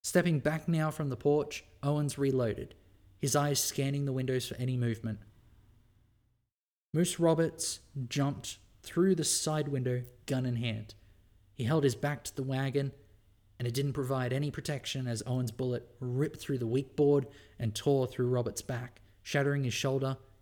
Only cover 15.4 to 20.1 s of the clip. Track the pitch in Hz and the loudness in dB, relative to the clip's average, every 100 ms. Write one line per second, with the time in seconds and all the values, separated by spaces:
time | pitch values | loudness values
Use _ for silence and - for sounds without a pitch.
15.4 | 127 107 127 123 - - 127 123 156 - | 0 -2 -2 -2 -6 -10 -4 0 0 -2
16.4 | - 135 117 127 139 - 143 143 135 - | -4 -2 0 0 -2 4 6 6 2 -10
17.4 | - - 117 104 - 139 127 - 123 123 | -20 -6 -4 -2 2 2 2 0 0 2
18.4 | 120 - - 123 120 - - _ - 147 | 0 -6 -6 -8 -8 -16 -20 _ -2 2
19.4 | 139 143 131 - 139 135 131 | 2 2 0 0 0 0 -2